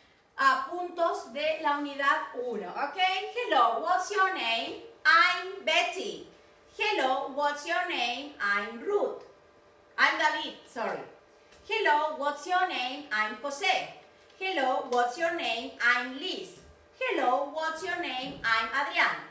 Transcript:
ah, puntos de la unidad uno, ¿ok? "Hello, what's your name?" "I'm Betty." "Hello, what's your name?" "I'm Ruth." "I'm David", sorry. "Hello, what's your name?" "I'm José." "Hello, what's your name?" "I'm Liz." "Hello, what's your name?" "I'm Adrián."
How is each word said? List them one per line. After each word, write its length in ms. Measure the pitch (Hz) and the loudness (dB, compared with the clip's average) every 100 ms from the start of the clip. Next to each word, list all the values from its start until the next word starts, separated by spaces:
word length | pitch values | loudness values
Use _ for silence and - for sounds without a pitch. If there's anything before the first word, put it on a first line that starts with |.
| _ _ _ - | _ _ _ 2
ah, 300 | 269 262 294 | 4 4 0
puntos 640 | 349 359 339 330 392 254 | -6 -6 0 0 0 -6
de 280 | 262 311 311 | -4 -2 0
la 160 | 302 285 | 0 0
unidad 560 | 285 277 277 311 - | -2 0 2 2 -2
uno, 360 | 254 247 208 - | -6 -6 -4 -6
¿ok? 280 | - 285 381 370 392 427 480 | -4 -4 0 0 0 -4 -4
"Hello, 420 | - 277 - - | 2 6 6 4
what's 300 | 330 370 - | 2 2 2
your 240 | 403 381 | 2 2
name?" 500 | 320 233 233 269 415 - - 311 | 2 -2 -2 -4 -8 -14 0 6
"I'm 580 | 339 359 359 370 - | 8 6 4 -2 -4
Betty." 640 | 311 330 359 381 - - - - - - - - | 2 2 2 -2 -6 -8 -14 -20 -20 -20 -20 -4
"Hello, 520 | 427 403 262 269 285 | 0 2 2 0 -2
what's 360 | 262 294 294 | 0 0 0
your 220 | 330 349 349 | -2 -2 0
name?" 480 | 269 240 254 294 - | -2 -2 -2 -8 -4
"I'm 420 | 202 202 220 233 | 0 0 -2 -6
Ruth." 400 | 302 - - - - - _ - _ - - - | -2 0 0 -4 -14 -20 _ -20 _ -20 -14 2
"I'm 220 | 277 311 | 2 4
David", 380 | 302 - - 214 - | 2 0 -6 -12 -12
sorry. 360 | 240 202 - - - _ - - - - | -6 -4 -4 -10 -18 _ -20 -20 -20 -4
"Hello, 480 | 427 339 294 311 254 | 2 4 4 4 0
what's 280 | 285 294 | -2 -4
your 220 | 359 359 359 | 0 2 2
name?" 420 | 262 254 285 - | 0 -4 -6 -4
"I'm 280 | 214 277 - | -2 -2 -2
José." 540 | 285 277 370 - - - - - - - | -6 -2 0 0 0 -12 -20 -20 -20 -8
"Hello, 500 | 381 285 262 277 254 | -4 0 2 0 0
what's 260 | 240 240 330 | 2 2 2
your 160 | 339 | -2
name?" 460 | 339 247 233 262 - | 0 -2 -4 -6 -2
"I'm 380 | 240 247 262 269 | 2 2 0 -6
Liz." 400 | 370 381 - - - - - - | -6 -8 -10 -16 -20 -20 -20 -6
"Hello, 540 | 508 339 247 277 285 | -2 0 2 2 0
what's 280 | 311 320 320 | -2 -4 -4
your 140 | 381 339 | -4 -4
name?" 420 | 294 254 277 269 | -4 -6 -8 -4
"I'm 260 | 233 226 220 | 0 2 0
Adrián." 420 | 262 294 330 - 196 - | -2 -2 0 0 0 -10